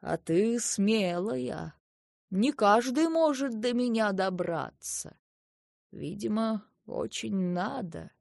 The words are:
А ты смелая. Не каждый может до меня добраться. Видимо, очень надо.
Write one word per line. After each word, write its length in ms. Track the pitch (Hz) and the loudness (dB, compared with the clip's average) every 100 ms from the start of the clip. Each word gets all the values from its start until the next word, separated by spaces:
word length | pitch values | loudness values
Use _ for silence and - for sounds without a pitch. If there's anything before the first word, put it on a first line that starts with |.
А 160 | - 160 | -4 -6
ты 440 | - 165 220 233 | 0 2 4 2
смелая. 1120 | 226 - 196 220 190 175 190 254 247 - 160 - _ _ _ _ _ | -2 0 2 2 2 0 -2 -2 -4 -6 -8 -12 _ _ _ _ _
Не 220 | 185 233 | 0 0
каждый 560 | 285 208 208 240 254 330 | 4 6 6 4 2 2
может 520 | 330 320 277 277 226 | 4 2 2 -2 -2
до 120 | 233 | -2
меня 400 | 247 247 226 214 | 0 0 2 0
добраться. 1040 | 190 190 185 175 165 131 - - - - - _ _ _ _ _ _ _ | 2 0 0 -2 -2 -4 -8 -10 -10 -10 -16 _ _ _ _ _ _ _
Видимо, 720 | - 143 202 220 214 226 220 - _ - | -10 -8 -6 -4 0 0 -2 -6 _ -10
очень 500 | - 220 - 226 196 | -6 -6 -6 -4 -2
надо. 760 | 180 175 196 269 196 170 - _ | 0 0 -2 -4 -8 -10 -14 _